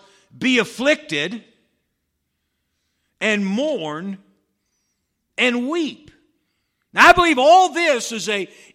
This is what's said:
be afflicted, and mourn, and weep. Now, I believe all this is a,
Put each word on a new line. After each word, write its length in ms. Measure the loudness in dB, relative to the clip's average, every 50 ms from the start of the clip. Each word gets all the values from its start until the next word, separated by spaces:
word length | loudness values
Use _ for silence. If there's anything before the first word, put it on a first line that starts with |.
| _ _ _ _ _ _ -12 -4
be 220 | -2 0 2 0
afflicted, 840 | 0 -2 -6 -4 -2 -2 -2 -2 -4 -6 -6 -6 -6 -6 -8 -12 -14 _ _ _ _ _ _ _ _ _ _ _ _ _ _ _ _ _ _ _ _ _ _ _ _ _ _ _ _ _ _ _ _ _ _ _
and 240 | -4 -4 -4 -2 -4
mourn, 720 | -4 -2 -2 -2 -2 -4 -6 -6 -8 -10 -10 -10 -12 -14 -14 _ _ _ _ _ _ _ _ _ _ _ _ _ _ _ _ _ _ _ _ _ _ _ -4
and 320 | -2 -2 -2 -4 -4 -4
weep. 420 | -4 -4 -6 -6 -8 -12 -20 -20 -20 _ _ _ _ _ _ _ _ _ _ _ _ _ _ _
Now, 160 | 0 4 6 6
I 60 | 6
believe 260 | 6 4 2 2 2
all 300 | 4 6 6 6 6 4
this 420 | 0 -2 0 0 0 -2 -4 -8
is 180 | -10 -8 -6 -6
a, 180 | -6 -6 -8 -10 -14 -20 -20 -20 _